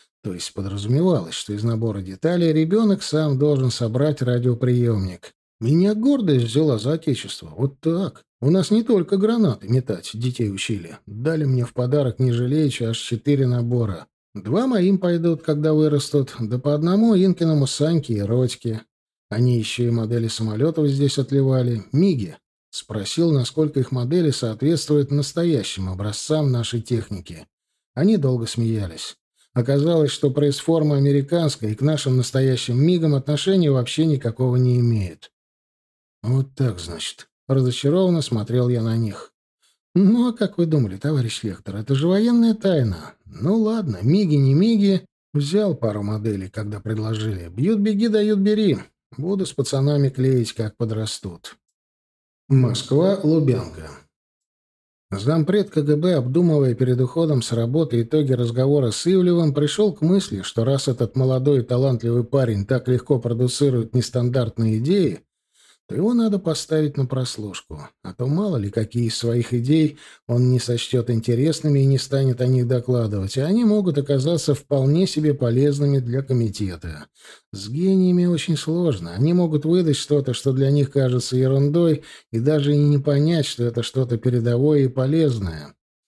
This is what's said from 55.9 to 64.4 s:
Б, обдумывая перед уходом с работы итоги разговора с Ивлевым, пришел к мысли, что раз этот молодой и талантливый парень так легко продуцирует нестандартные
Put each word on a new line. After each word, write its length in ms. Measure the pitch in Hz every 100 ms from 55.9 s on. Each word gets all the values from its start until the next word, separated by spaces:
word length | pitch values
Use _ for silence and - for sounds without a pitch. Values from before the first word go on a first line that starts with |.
| 151
Б, 200 | 175 165
обдумывая 580 | 123 147 175 151 135
перед 260 | 117 127 123
уходом 400 | 127 - 165 139
с 100 | -
работы 500 | 117 117 143 160 117
итоги 300 | 117 156 139
разговора 600 | 127 120 117 131 147 123
с 140 | 101 170
Ивлевым, 480 | 190 180 170 160
пришел 400 | 139 147 - 214
к 80 | -
мысли, 400 | 160 190 - 98
что 220 | 92 -
раз 240 | 117 135 -
этот 280 | 117 117 131
молодой 440 | 131 131 139 139
и 40 |
талантливый 600 | 117 123 135 120 117 120
парень 420 | 117 139 123 101 101
так 220 | 127 123
легко 320 | 127 - 131
продуцирует 720 | 117 117 123 - 143 123 113
нестандартные 840 | 127 - 123 123 127